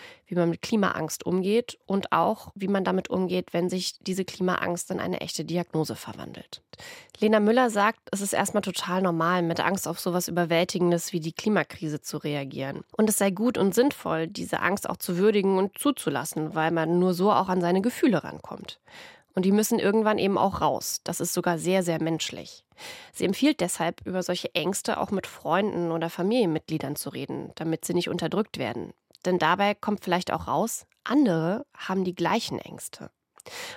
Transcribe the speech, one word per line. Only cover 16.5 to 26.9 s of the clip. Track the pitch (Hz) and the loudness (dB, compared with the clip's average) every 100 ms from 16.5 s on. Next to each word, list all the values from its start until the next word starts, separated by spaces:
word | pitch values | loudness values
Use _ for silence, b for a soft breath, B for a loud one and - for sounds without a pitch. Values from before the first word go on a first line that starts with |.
weil | 160 160 | 0 2
man | 165 160 175 | 2 2 4
nur | 185 | 4
so | 175 202 | 4 4
auch | 160 185 | 4 4
an | 185 | 2
seine | 170 185 | 4 4
Gefühle | 214 - 302 175 | 2 2 4 4
rankommt. | - 76 - - - - B B B B B - | 0 -10 -12 -14 -14 -18 B B B B B 0
Und | |
die | 190 | 4
müssen | 208 220 233 | 4 4 2
irgendwann | 196 214 214 214 | 4 4 4 2
eben | 196 190 | 2 2
auch | 196 185 | 2 2
raus. | 151 127 - - | 0 0 -4 -6
Das | - 175 | -6 -4
ist | 180 | -2
sogar | - 175 170 | 0 0 0
sehr, | 160 190 | 2 2
sehr | 175 160 | 2 0
menschlich. | 160 160 - - - - _ B B B B | 0 -2 -4 -8 -14 -20 _ B B B B
Sie | - | -4
empfiehlt | 180 196 277 302 | -2 2 2 2
deshalb, | 175 - 170 - - | -2 0 -2 -2 -6
über | 185 | -4
solche | 180 180 - | -2 -4 -2
Ängste | - 156 196 - - | -2 -2 -2 -2 -2
auch | 196 | -2
mit | 190 - | -2 -6
Freunden | - 151 175 208 175 170 | -10 0 2 2 0 -2
oder | 165 170 | -2 -2
Familienmitgliedern | - 185 247 190 156 - 156 139 | -2 0 2 2 0 -2 -6 -4